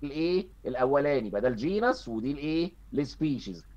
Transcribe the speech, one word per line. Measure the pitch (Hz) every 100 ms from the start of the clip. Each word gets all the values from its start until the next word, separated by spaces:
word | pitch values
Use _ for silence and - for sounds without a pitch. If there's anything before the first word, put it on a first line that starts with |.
الايه؟ | 143 147 170 185 - - -
الاولاني، | 123 131 143 147 139 107
يبقى | 101
ده | 123
الجينس | 110 147 208 240 254 -
ودي | 110 123
الايه؟ | 143 151 160 175 - -
السبيشيز. | 135 143 - 156 123 98 85 -